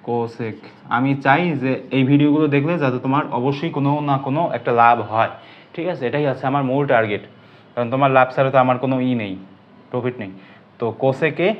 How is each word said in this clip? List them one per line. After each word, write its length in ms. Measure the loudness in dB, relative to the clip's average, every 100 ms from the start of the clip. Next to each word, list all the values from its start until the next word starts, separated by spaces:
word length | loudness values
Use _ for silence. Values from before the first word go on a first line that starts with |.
cosec। 500 | -4 -4 -4 -6 -10 -10 -18 -20 -4
আমি 260 | -2 0
চাই 360 | 0 2 2 2
যে 320 | -2 -2 -4 -2
এই 120 | 0
ভিডিওগুলো 440 | 4 4 4 4 2
দেখলে 320 | 2 0 0
যাতে 200 | -2 -2
তোমার 240 | 0 -2 -2
অবশ্যই 380 | -2 -2 -2 -6
কোনো 320 | -2 -2 0
না 160 | 0 -2
কোনো 340 | -2 -2 -2 -4
একটা 140 | 0
লাভ 300 | 4 6 4
হয়, 280 | 0 -2 -2 -4 -20 -20 -16
ঠিক 140 | -8 -6
আছে? 200 | -4 -4
এটাই 180 | -2
হচ্ছে 220 | -2 -2 -2
আমার 160 | -2
মূল 240 | 0 0 2
টার্গেট, 360 | 2 2 -4 -6 -20 -20 -20 -12
কারণ 160 | -6 -4
তোমার 200 | 0 4
লাভ 160 | 4 2
ছাড়া 140 | 2 2
তো 60 | 4
আমার 200 | 2 2
কোনো 160 | 0 0
ই 160 | 0
নেই, 220 | -2 -4 -10 -14 -20 -20 -20 -8
প্রফিট 240 | -4 -4 -6
নেই। 120 | -14 -14 -20 -20 -20 -6
তো 160 | -6 0
cosec 360 | 0 2 -2 2
A 20 | 0